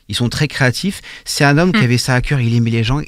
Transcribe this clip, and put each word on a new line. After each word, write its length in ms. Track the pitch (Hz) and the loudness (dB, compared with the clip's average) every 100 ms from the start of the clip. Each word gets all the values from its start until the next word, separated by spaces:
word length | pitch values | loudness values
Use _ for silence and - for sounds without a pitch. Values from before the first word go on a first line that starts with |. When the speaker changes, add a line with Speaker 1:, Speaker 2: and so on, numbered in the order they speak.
| - | -8
Speaker 1:
Ils 80 | 101 | -4
sont 120 | 120 | -2
très 200 | - 151 | -2 -4
créatifs. 520 | - 131 - 190 - - - | 0 -2 0 -4 -6 -12 -18
C'est 200 | - - | -8 0
un 120 | 143 143 | 2 4
homme 160 | 185 | 4
qui 60 | 214 | 2
Speaker 2:
Hmm. 60 | |
Speaker 1:
avait 140 | 123 123 | 2 2
ça 160 | - | 2
à 60 | 123 | 0
cœur, 200 | - 143 | 0 0
il 120 | 117 120 | 2 2
aimait 160 | 117 | 2
les 100 | 117 | 0
gens, 180 | 113 143 | 0 -2